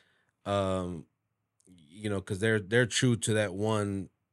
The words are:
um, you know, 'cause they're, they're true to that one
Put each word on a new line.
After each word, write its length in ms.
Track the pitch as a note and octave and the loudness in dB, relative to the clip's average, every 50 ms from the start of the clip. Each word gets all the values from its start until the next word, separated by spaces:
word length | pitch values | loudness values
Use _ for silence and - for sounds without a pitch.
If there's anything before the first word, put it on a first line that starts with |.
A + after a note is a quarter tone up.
| _ _ _ _ _ _ _ _ _ | _ _ _ _ _ _ _ _ _
um, 600 | G2 G2+ G2+ G2 F#2+ F#2+ F#2 F2+ F2+ F2 D#2+ - - _ _ _ _ _ _ _ _ _ _ _ F#2 F2+ F2+ D#2 C#2+ | -2 0 0 0 0 -2 -2 -4 -4 -8 -10 -12 -16 _ _ _ _ _ _ _ _ _ _ _ _ -20 -20 -20 _
you 220 | E2+ G#2+ G#2+ G#2+ | -16 -8 -4 -2
know, 100 | G2+ F#2+ | -2 -2
'cause 200 | F#2 - G#2 F2+ | -2 -4 -4 0
they're, 180 | G#2+ A2+ A2 G#2+ | 2 2 2 2
they're 280 | G2 F2 A2+ A#2+ B2 | 0 2 4 4 4
true 280 | G2 - - C#3 B2+ A#2 | 4 2 2 2 2 2
to 180 | G2+ - A#2+ G#2+ | 2 0 0 2
that 200 | G#2+ G#2 G2 F2+ | 2 0 0 -2
one 540 | G2 G#2 A2 A2 G#2+ G#2 G2+ G2 G2 F2 - - _ _ _ | -2 0 0 0 0 0 -2 -2 -4 -6 -8 -14 _ _ _